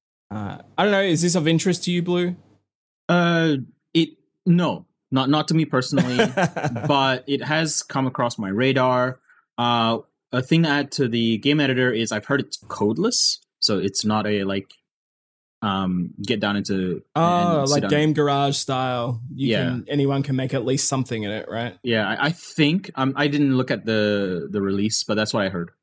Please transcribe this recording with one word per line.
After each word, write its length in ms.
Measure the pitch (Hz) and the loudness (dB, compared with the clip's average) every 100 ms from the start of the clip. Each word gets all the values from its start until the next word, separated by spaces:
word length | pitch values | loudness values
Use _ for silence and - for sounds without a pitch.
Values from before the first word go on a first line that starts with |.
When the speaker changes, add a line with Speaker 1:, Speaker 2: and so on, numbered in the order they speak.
| _ _ - | _ _ -14
Speaker 1:
Uh, 260 | 107 101 - - - | -10 -8 -10 -8 0
I 60 | |
don't 80 | 202 | 2
know. 100 | 196 | 2
Is 180 | 196 160 | 2 2
this 140 | 175 180 | 2 2
of 120 | 156 | 2
interest 360 | 165 190 170 | 2 2 0
to 80 | 175 | 0
you, 100 | 175 | -2
Blue? 340 | 170 175 175 180 _ _ _ _ _ _ - | 0 0 -2 -4 _ _ _ _ _ _ 0
Speaker 2:
Uh, 500 | 175 170 165 165 135 117 _ _ | 2 4 2 2 0 -4 _ _
it, 160 | 165 160 - _ _ 185 | 0 0 -4 _ _ 2
no, 400 | 175 160 90 - _ _ | 4 2 -2 -10 _ _
not, 180 | 131 131 | 2 4
not 180 | 151 151 | 4 4
to 40 | |
me 120 | 160 156 | 2 2
personally, 520 | 127 127 139 123 123 | 0 2 2 2 2
Speaker 1:
<laughs> 720 | - - 175 160 143 120 151 | 2 2 0 0 -4 -2 0
Speaker 2:
but 360 | 139 135 123 - | 2 2 0 -2
it 160 | 139 | -4
has 400 | 143 156 156 - | 0 0 0 -2
come 220 | - 139 131 | -4 -2 -2
across 300 | 131 120 - | 0 -2 -2
my 120 | 98 | -4
radar. 680 | 101 131 131 127 127 127 131 _ _ _ - | 0 2 2 2 2 0 -4 _ _ _ -4
Uh, 420 | 120 120 113 113 - _ _ | 0 2 2 -2 -6 _ _
a 100 | 127 | -4
thing 220 | 127 165 | 2 2
to 60 | 160 | 4
add 220 | 143 135 | 0 -2
to 140 | - 123 | -2 0
the 300 | 117 113 110 | 0 0 0
game 200 | 139 147 | 2 2
editor 320 | 135 127 127 | 2 2 0
is 200 | 113 110 | 0 -2
I've 140 | 107 - | -4 -2
heard 140 | 139 | -2
it's 180 | - - - | -4 -12 -12
codeless, 720 | - 104 143 220 - - - _ _ | -2 -2 0 0 0 -2 -2 _ _
so 200 | - 98 | 0 0
it's 260 | 98 - 107 | -2 -2 -2
not 220 | 107 104 | 0 0
a, 160 | 104 98 | -2 -2
like, 260 | 95 - _ _ _ _ _ _ _ _ _ | -4 -8 _ _ _ _ _ _ _ _ _
um, 500 | 107 98 92 90 87 - | -4 -2 0 -2 -4 -6
get 180 | 104 110 | -4 -2
down 160 | 104 101 | -2 -2
into 480 | 95 95 92 85 - 156 | -2 -2 -2 -6 -6 0
Speaker 1:
Oh, 440 | 170 175 175 156 | 2 2 2 2
Speaker 2:
and 60 | 135 | 2
sit 60 | |
Speaker 1:
like 80 | 147 | 0
Speaker 2:
down. 80 | - | 2
Speaker 1:
Game 240 | 147 156 | 2 2
Garage 420 | 151 143 139 139 139 | 2 2 2 0 -2
style. 680 | - 127 131 123 120 117 123 | -4 -2 -2 -2 -4 -6 -8
You 140 | 127 135 | -4 0
Speaker 2:
Yeah. 140 | 104 85 | 0 0
Speaker 1:
can, 200 | 123 - | -4 -4
anyone 340 | 143 139 139 | 0 0 0
can 120 | 139 131 | -2 -2
make 160 | 127 | -2
at 100 | 139 117 | -2 -2
least 220 | 135 - | -2 0
something 360 | 135 123 113 | -2 -4 -4
in 80 | 104 | -4
it, 180 | 107 - | -6 -6
right? 280 | 113 120 - | -6 -6 -6
Speaker 2:
Yeah, 240 | 123 110 101 | -2 0 0
I, 200 | 110 147 | 0 -2
I 20 | |
think, 600 | 170 - - 147 185 - - | -4 -6 0 2 2 -4 -2
um, 180 | 135 135 | -2 0
I 100 | 147 | 0
didn't 300 | 147 139 127 | 2 2 2
look 140 | 127 | 0
at 140 | 120 110 | -4 -2
the, 600 | 110 104 101 98 90 71 | 0 2 0 -2 -4 -4
the 120 | 101 | -4
release, 420 | 98 98 107 - | -2 0 -2 -2
but 120 | - 107 | -2 -2
that's 180 | 104 | -2
what 100 | 117 | -2
I 60 | 95 | -2
heard. 220 | 90 85 _ | -4 -8 _